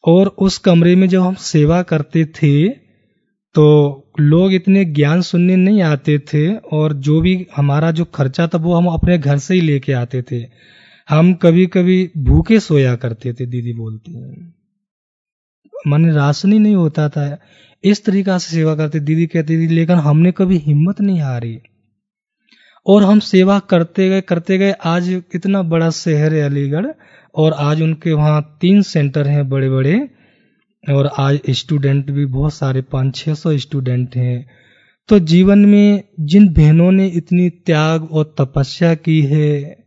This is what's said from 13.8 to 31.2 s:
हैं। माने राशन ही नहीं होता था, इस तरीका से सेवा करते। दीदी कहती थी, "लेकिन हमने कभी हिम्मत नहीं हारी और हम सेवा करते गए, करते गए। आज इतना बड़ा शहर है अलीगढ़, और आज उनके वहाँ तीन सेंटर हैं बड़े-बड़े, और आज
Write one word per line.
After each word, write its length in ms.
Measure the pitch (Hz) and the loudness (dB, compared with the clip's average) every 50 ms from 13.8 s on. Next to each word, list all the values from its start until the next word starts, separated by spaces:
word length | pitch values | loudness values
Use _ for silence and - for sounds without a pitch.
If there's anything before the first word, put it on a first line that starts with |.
| 113 113 110 110 110 - - | -10 -12 -12 -14 _ -18 -18
हैं। 420 | 117 123 131 - - 175 170 165 _ _ _ _ _ _ _ _ _ _ _ _ _ _ _ _ _ _ _ _ _ _ _ _ 587 - 147 | -18 -16 -18 -18 -20 -20 -20 _ _ _ _ _ _ _ _ _ _ _ _ _ _ _ _ _ _ _ _ _ _ _ _ _ -10 -6 -2
माने 240 | 143 151 160 165 | 0 0 0 0
राशन 420 | 156 147 143 143 147 - - 196 208 | 0 0 0 -2 -2 -2 0 0 2
ही 60 | 214 | 2
नहीं 160 | 214 208 208 | 2 2 2
होता 340 | 190 170 156 151 - 151 151 | 0 0 -2 -2 -2 -4 -4
था, 280 | - 151 143 143 143 - _ _ _ _ _ _ _ _ - | -4 -6 -6 -6 -8 -12 _ _ _ _ _ _ _ _ 0
इस 220 | 190 208 - _ | 0 0 0 _
तरीका 320 | 226 190 196 190 196 185 180 | -2 -2 -2 -2 -2 -4 -4
से 180 | 170 - 160 | -4 -4 -4
सेवा 200 | 165 160 156 156 | -2 -2 -2 -2
करते। 240 | 151 156 151 151 160 | -2 -4 -4 -4 -6
दीदी 280 | 147 143 156 160 170 160 | -4 -2 -2 -2 -2 -2
कहती 300 | - 170 160 147 160 160 | -2 -4 -2 -2 -2 -2
थी, 100 | 165 160 | 0 0
"लेकिन 280 | 165 165 165 160 180 | 0 0 0 2 0
हमने 360 | 175 147 147 147 156 165 180 | 0 2 2 2 2 2 2
कभी 260 | 180 - 190 180 190 170 | 2 0 0 0 0 -2
हिम्मत 440 | 147 151 147 147 156 180 202 - | 0 0 0 0 0 0 -2 -2
नहीं 200 | 208 196 190 175 | -2 -2 0 -2
हारी 380 | 147 135 127 120 117 117 113 - _ _ _ _ _ _ _ _ _ _ _ _ _ _ _ _ _ _ _ _ _ _ _ _ _ 185 | -2 -4 -6 -6 -8 -10 -12 -14 _ _ _ _ _ _ _ _ _ _ _ _ _ _ _ _ _ _ _ _ _ _ _ _ _ 2
और 160 | 196 208 202 | 4 4 4
हम 160 | 190 208 214 | 4 2 2
सेवा 400 | 208 - - 185 185 190 202 202 | 2 2 2 2 2 4 2 0
करते 500 | - _ 196 170 165 165 _ - 190 185 | 0 _ 0 0 0 -2 _ -2 0 0
गए, 120 | 190 196 | 0 -2
करते 360 | 190 - 180 170 170 - 190 185 | -2 -4 -6 -6 -2 -2 -2 0
गए। 140 | 196 196 | 0 -2
आज 380 | 190 - - 165 165 175 175 180 185 185 175 _ - | -2 -4 -4 -4 -4 -2 -2 -4 -6 -6 -8 _ -10
इतना 260 | 180 - 196 196 196 | -6 -4 -2 -2 -2
बड़ा 280 | 185 165 165 165 165 165 | -2 -2 -2 0 0 -2
शहर 440 | 156 - - 175 156 147 151 156 156 | -2 -4 -4 -2 0 0 0 0 0
है 80 | 156 | 0
अलीगढ़, 460 | 147 143 143 143 139 139 143 156 196 285 311 _ _ _ _ _ _ _ _ | -2 -2 -2 -4 -4 -4 -4 -4 -6 -6 -8 _ _ _ _ _ _ _ _
और 180 | - 156 156 156 | 0 0 0 0
आज 280 | 143 147 147 151 156 | -2 -2 -2 -2 0
उनके 320 | 160 160 160 151 - 170 160 | -2 -2 -4 -4 -4 -4 -2
वहाँ 440 | 151 151 151 151 151 147 - _ _ | 0 0 0 0 0 -2 -6 _ _
तीन 200 | - 180 196 208 | 0 2 4 2
सेंटर 460 | 196 - - 165 143 143 131 151 147 139 | 2 2 0 -2 -2 0 -2 -2 -2 0
हैं 220 | 147 147 143 131 | 0 -2 -2 -2
बड़े-बड़े, 600 | 135 139 135 135 131 131 131 139 170 233 294 262 _ _ _ _ _ _ _ _ _ _ _ _ _ _ _ - | -2 -2 -2 0 0 0 0 0 0 0 -2 -6 _ _ _ _ _ _ _ _ _ _ _ _ _ _ _ -2
और 220 | 143 139 139 143 - | -2 0 0 -2 -2
आज 220 | - | -2